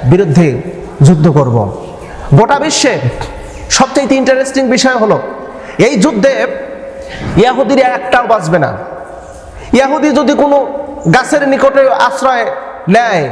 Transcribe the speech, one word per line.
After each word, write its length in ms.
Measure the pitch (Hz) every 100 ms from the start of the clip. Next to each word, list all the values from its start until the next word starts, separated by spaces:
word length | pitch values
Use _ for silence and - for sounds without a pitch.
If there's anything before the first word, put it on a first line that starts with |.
বিরুদ্ধে 580 | 127 180 190 143 165 120 - - - -
যুদ্ধ 280 | 143 175 151
করব। 480 | 143 127 117 101 - - - - - -
গোটা 260 | 143 - 285
বিশ্বে 400 | 302 - 285 180 123 - - - - - -
সবচেয়ে 460 | - 262 294 269 269
ইন্টারেস্টিং 540 | 254 262 269 269 262
বিষয় 260 | 247 262 254
হলো, 240 | 214 151 - - - - - -
এই 180 | 214 269
যুদ্ধে 520 | 277 233 269 247 214 135 - - - - - - - -
ইহুদিরা 500 | 233 247 247 277 -
একটাও 400 | 247 - 247 233
বাঁচবে 320 | 220 160 175
না। 180 | 131 104 - - - - - - - - -
ইহুদি 360 | 240 269 302 294
যদি 240 | 269 254
কোনো 340 | 285 285 285 269 - - - -
গাছের 360 | 247 247 294 277
নিকটে 400 | 269 269 277 269
আশ্রয় 520 | - 247 269 262 247 220 - - - -
নেয় 420 | 208 240 190 139